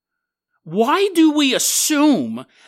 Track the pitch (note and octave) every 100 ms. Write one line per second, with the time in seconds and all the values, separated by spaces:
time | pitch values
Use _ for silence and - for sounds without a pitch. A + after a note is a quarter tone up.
0 | _ _ _ _ _ _ - F3+ A#3 E4+
1 | G4+ E4 D#4+ D4 C#4 G3 - - - D4
2 | D4+ A3+ A2+ A2+ - _